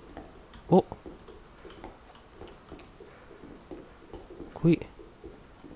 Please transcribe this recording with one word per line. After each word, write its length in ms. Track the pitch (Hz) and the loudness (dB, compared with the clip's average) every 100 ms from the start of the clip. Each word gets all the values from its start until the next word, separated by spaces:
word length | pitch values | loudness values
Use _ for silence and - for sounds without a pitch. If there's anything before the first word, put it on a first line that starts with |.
| - - - - - - - | -12 -12 -12 -14 -16 -2 10
Oh. 180 | 151 - - - - - - - - - - - - - - - - - - - - - - - - - - - - - - - - - - - - - | 10 10 0 -10 -12 -14 -14 -16 -16 -14 -12 -12 -14 -18 -18 -18 -14 -14 -14 -14 -14 -14 -16 -16 -16 -16 -14 -14 -14 -12 -12 -12 -16 -14 -14 -12 -12 -10
Qui. 260 | - 165 165 - - - - - - - - - | 6 8 8 6 -12 -16 -14 -14 -14 -16 -16 -14